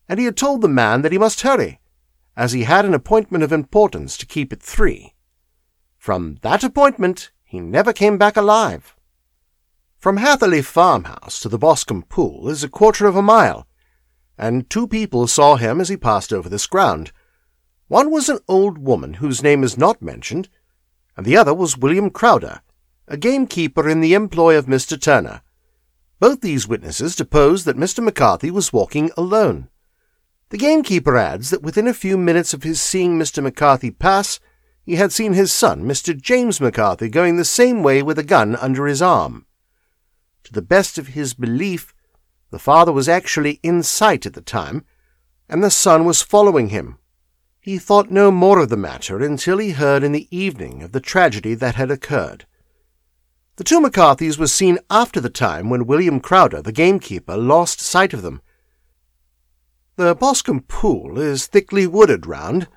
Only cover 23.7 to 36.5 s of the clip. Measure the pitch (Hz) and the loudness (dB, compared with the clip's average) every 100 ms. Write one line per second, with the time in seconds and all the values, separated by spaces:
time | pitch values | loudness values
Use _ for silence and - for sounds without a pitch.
23.7 | - 151 160 160 190 214 160 165 156 131 | -2 0 2 4 2 2 2 4 4 2
24.7 | 131 - 151 - 131 90 107 _ _ _ | -2 -2 -4 2 2 0 -12 _ _ _
25.7 | _ _ _ _ _ 214 285 190 139 104 | _ _ _ _ _ 0 2 -2 -4 -4
26.7 | 110 80 - 156 175 165 151 143 190 170 | -6 -8 -8 -6 -6 -2 2 4 2 -2
27.7 | 131 175 - 226 - 120 87 151 190 180 | -4 -4 -2 -4 0 0 0 -4 -4 -2
28.7 | 117 95 147 160 165 180 214 190 78 127 | -2 -2 -2 -4 -4 -2 0 0 -2 -12
29.7 | _ _ _ _ _ _ _ _ 208 277 | _ _ _ _ _ _ _ _ -2 0
30.7 | 311 269 180 147 123 92 87 131 185 151 | 2 0 -2 2 0 0 -6 -6 -6 -4
31.7 | 196 233 233 190 190 175 165 170 139 156 | -2 -2 -4 -4 0 2 0 -2 -6 -6
32.7 | 160 - 190 175 165 156 - 135 - 147 | -6 -4 -2 0 0 -4 -6 -6 0 2
33.7 | 135 120 - 165 196 196 - _ _ _ | 2 -2 -2 0 0 -2 -10 _ _ _
34.7 | _ - 170 196 - 220 185 196 - 185 | _ -6 -2 -2 -2 0 0 0 0 0
35.7 | 73 101 139 - 147 - 254 240 | 0 -4 -4 -6 -8 -2 0 0